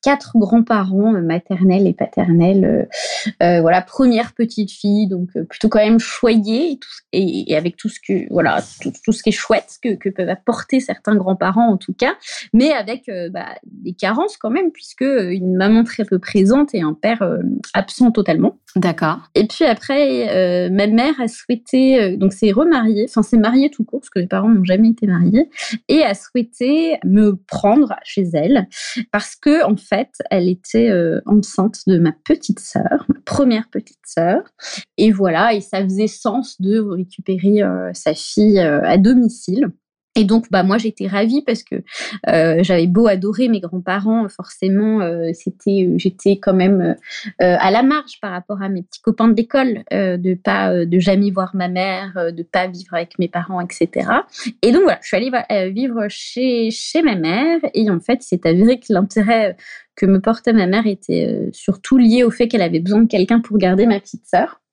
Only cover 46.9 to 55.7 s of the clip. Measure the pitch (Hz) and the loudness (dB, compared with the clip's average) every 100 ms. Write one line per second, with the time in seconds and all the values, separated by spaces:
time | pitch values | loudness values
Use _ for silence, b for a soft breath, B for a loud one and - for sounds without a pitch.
46.9 | 160 B B 214 B 180 180 190 208 262 | -4 B B -16 B 0 2 2 2 2
47.9 | 294 285 - 208 180 180 202 196 190 180 | 0 -6 -14 -12 -12 -10 -10 -6 -8 -10
48.9 | - - 226 226 220 233 277 262 220 - | -8 -6 0 2 2 0 0 0 -4 -6
49.9 | 190 190 180 180 185 196 196 196 180 170 | -4 -2 -2 -2 -4 -2 -2 0 0 0
50.9 | 180 180 190 202 185 185 190 180 180 190 | 2 2 2 2 -2 -4 -4 -4 -4 -4
51.9 | 185 196 185 170 170 170 185 185 175 185 | -4 -8 -6 -6 -6 -6 -4 -4 -8 -8
52.9 | 175 175 - 175 175 170 185 180 - - | -8 -8 -4 -4 -4 -8 -8 -8 -4 -4
53.9 | - 185 233 - B B B 220 262 370 | -2 -2 -2 -4 B B B 2 4 4
54.9 | 180 - 196 247 254 - 214 185 | 0 -2 -4 -2 -4 -2 -2 -2